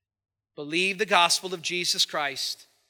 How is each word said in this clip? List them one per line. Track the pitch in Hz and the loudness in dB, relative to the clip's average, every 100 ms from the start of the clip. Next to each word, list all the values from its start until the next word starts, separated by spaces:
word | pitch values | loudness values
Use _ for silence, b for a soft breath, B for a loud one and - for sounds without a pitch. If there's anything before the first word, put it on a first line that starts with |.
| _ _ _ _ _ | _ _ _ _ _
believe | - 147 165 190 190 | -14 -4 0 0 0
the | 208 | 4
gospel | 190 170 - 190 180 | 6 6 2 -2 -8
of | |
Jesus | 147 175 170 185 - | -4 -2 0 0 0
Christ, | 165 143 135 - - - _ | -2 -4 -4 -6 -8 -14 _